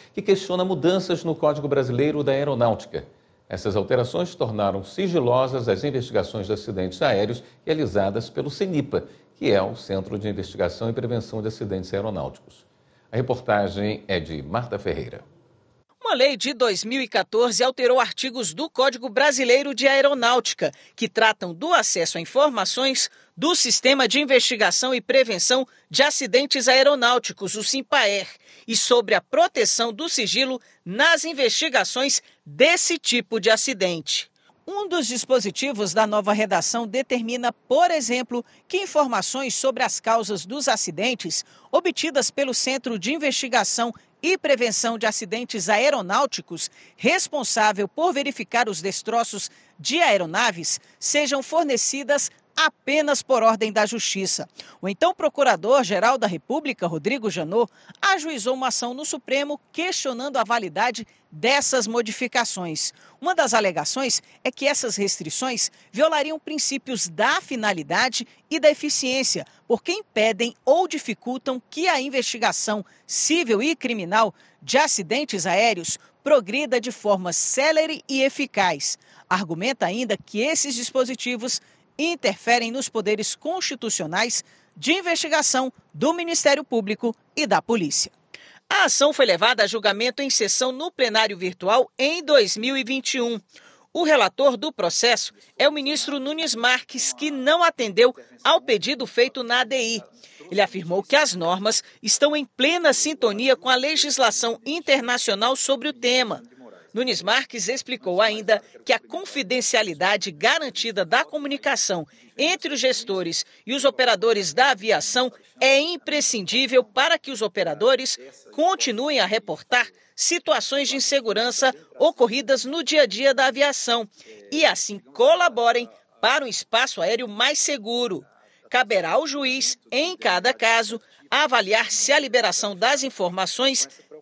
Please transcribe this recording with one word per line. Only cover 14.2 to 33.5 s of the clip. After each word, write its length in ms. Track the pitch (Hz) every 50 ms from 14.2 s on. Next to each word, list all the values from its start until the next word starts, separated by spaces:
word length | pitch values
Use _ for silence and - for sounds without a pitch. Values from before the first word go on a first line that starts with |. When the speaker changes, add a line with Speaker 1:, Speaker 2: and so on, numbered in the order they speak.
Speaker 1:
de 220 | 78 80 80 73
Marta 360 | 69 73 92 120 123 - 101 98
Ferreira. 460 | - 95 76 78 64 - - - - _ _ _ _ _ _ _ _ _ _ _ _ _ _ _ -
Speaker 2:
Uma 100 | - 339
lei 220 | 247 262 285 269
de 160 | 190 - 262
dois 320 | 285 226 254 226 185 175 -
mil 160 | 220 254 269
e 80 | 254 -
quatorze 560 | - 208 - - - 220 240 240 196 208 240
alterou 340 | 262 254 - 247 240 254 262
artigos 540 | 233 180 - - 254 262 233 254 220 165
do 160 | 156 208 311 330
Código 400 | - - 262 277 247 233 240 247
Brasileiro 680 | 202 254 285 302 269 262 262 240 247 277 285 285 262
de 140 | 220 262 269
Aeronáutica, 840 | 269 277 269 277 285 202 233 233 247 277 - - - - - 147 - - - - _
que 140 | - 226 -
tratam 460 | - 220 220 220 214 - 190 175 165
do 180 | 170 262 339
acesso 460 | 359 269 214 - - 185 165 - - 170
a 20 |
informações 880 | 165 - - 180 - 294 240 214 185 - - 247 262 269 262 - - - - - _ _ _
do 200 | 165 269 330 359
Sistema 520 | - - - - - - 254 277 269 254
de 140 | 208 214 285
Investigação 720 | 294 254 269 240 - - 254 208 214 175 - - 254 262 262
e 60 | 240
Prevenção 680 | - - 254 269 254 226 202 - - - 254 269 254 - _ _ _ _
de 140 | 151 -
Acidentes 640 | 269 302 - - 269 208 202 254 285 247 - 269 220 262
Aeronáuticos, 880 | 254 262 269 285 294 254 240 240 247 240 - - - - 202 185 -
o 100 | 214 202
simpaer, 640 | - - 269 269 - 294 277 226 202 202 196 180 - - - _ - - - -
e 100 | - 226
sobre 380 | - - - 247 240 - - 104
a 80 | -
proteção 680 | - _ - 302 349 349 - 262 214 - - - 233 233
do 160 | 208 208 320
sigilo 540 | 339 - 277 214 180 - 240 269 262 262 247 - _ _ _ _
nas 400 | 175 190 233 294 330 339 - -
investigações 960 | 320 320 269 262 220 - - 311 320 254 226 185 - - 247 269 277 - - - _ _ _ _
desse 540 | 151 143 151 262 320 349 349 - - 339 302
tipo 420 | - - 247 240 220 - 226 220
de 80 | 175
acidente. 840 | 220